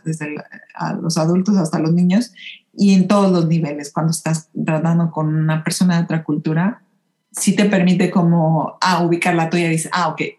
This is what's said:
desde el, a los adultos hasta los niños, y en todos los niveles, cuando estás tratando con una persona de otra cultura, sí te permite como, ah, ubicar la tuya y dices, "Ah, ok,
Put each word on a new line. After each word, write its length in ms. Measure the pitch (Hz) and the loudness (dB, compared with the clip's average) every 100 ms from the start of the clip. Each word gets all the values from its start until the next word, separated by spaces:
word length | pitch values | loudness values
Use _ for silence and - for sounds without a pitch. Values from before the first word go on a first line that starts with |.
| 160 | -8
desde 180 | 160 | -8
el, 120 | 151 147 - - - | -8 -10 -14 -20 -20
a 200 | - 170 | -10 -8
los 240 | - 170 165 | -6 -4 -2
adultos 400 | 160 185 185 196 | 0 0 2 0
hasta 200 | 160 170 | 0 -2
los 140 | 156 | 0
niños, 400 | 170 180 190 240 - - - _ | 2 4 2 0 -8 -20 -20 _
y 200 | - 202 | 0 4
en 120 | 190 180 | 4 4
todos 240 | 202 196 | 4 4
los 160 | 180 160 | 2 2
niveles, 440 | 165 151 147 143 | 0 -2 -6 -8
cuando 200 | - 160 | -4 -2
estás 360 | 165 160 160 - - | -2 -4 -4 -6 -8
tratando 460 | 160 156 165 170 165 | -2 -2 0 0 0
con 240 | 160 156 | -2 -2
una 280 | 156 156 160 | 0 0 -2
persona 360 | 160 165 180 170 | -2 0 2 2
de 60 | |
otra 200 | 170 160 | 0 -2
cultura, 580 | 160 151 156 156 190 240 _ _ _ _ _ | -2 -2 -2 0 0 -4 _ _ _ _ _
sí 240 | - - | -6 0
te 120 | 180 202 | 2 2
permite 440 | 196 180 175 180 | 2 2 2 2
como, 680 | 190 170 170 160 160 - - | 2 2 2 2 0 -2 -4
ah, 240 | 185 170 | -2 0
ubicar 300 | 170 170 185 | 0 0 0
la 160 | 170 165 | 0 0
tuya 160 | 175 170 | 0 0
y 40 | |
dices, 180 | 160 - | -2 -4
"Ah, 160 | 180 165 | -4 -4
ok, 140 | 156 - | -4 -8